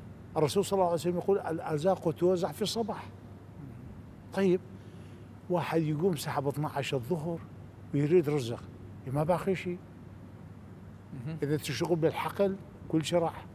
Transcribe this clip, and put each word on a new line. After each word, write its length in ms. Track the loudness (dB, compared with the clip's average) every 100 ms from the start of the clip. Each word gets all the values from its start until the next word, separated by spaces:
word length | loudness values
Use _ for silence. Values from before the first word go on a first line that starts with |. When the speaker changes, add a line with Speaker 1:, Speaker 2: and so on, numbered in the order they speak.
| -12 -14 -4 2
Speaker 1:
الرسول 280 | 4 4 2
صلى 120 | 4
الله 80 | 4
عليه 100 | 4
وسلم 220 | 2 0
يقول: 220 | 4 2
"الأرزاق 720 | 2 -2 0 2 4 4 2
توزع 400 | 4 4 4 2
في 100 | -2
الصباح." 420 | -2 0 -2 -4
Speaker 2:
مهم. 640 | -8 -14 -16 -16 -16 -14 -14 -12 -14 -14 -14 -16 -6
Speaker 1:
طيب، 260 | 2 4 4 0 -14 -16 -16 -16 -16 -16 -16 -2
واحد 320 | 0 2 2
يقوم 340 | 2 2 2 2
ساعة 340 | 0 0 0
اثناعش 440 | 0 -2 -2 0
الظهر 460 | -2 0 -2 -2 -6 -8 -14 -16 -16 -2
ويريد 360 | 2 6 6 6
رزق، 340 | 2 0 -4 -8 -14 -16 -12 -4
ما 160 | 0
باقي 320 | 2 2 2 0
شيء. 220 | -2 -6 -10 -16 -16 -16 -16 -16 -16 -16 -16 -16 -16 -16 -12
Speaker 2:
مهم. 240 | -8 -6 -2
Speaker 1:
إذا 140 | 0 0
تشتغل 380 | 0 -2 2 4
بالحقل 600 | 4 2 -2 2 2 2 -8 -14 0
كل 160 | 2 4
شيء 140 | 4
راح، 260 | 2 -2 -12